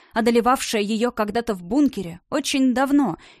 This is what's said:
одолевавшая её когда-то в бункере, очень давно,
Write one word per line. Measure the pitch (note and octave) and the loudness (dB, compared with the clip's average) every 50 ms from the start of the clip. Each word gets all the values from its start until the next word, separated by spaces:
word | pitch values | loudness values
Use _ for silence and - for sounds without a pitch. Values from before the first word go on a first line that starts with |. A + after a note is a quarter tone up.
| _ _ - | _ _ -4
одолевавшая | - A3 A#3+ A#3 A#3 G3+ A#3+ C4 B3+ - - - G#3+ | 0 0 2 2 4 4 2 0 0 -2 -4 -2 -2
её | G#3 G3 A3+ G#3 A#3 B3 A#3+ | -2 -2 -2 -2 -2 -2 -2
когда-то | - G#3+ G#3 G3+ A#3 A#3 - G#3 | -2 -4 -2 -2 -4 -4 -4 -6
в | F3+ F3 | -6 -6
бункере, | F3 A3+ D4 D4 C4 - G3+ F3+ E3 E3+ - _ _ | -2 0 2 2 2 0 -4 -8 -10 -12 -16 _ _
очень | - D#4 C#4+ - - C#4 C4 B3+ A#3 | -6 -4 -2 -2 0 2 2 2 2
давно, | B3 C#4 C4 C#4+ C#4+ C4+ G3 D#3 - - - - _ | 2 2 2 4 2 2 2 -2 -6 -12 -20 -20 _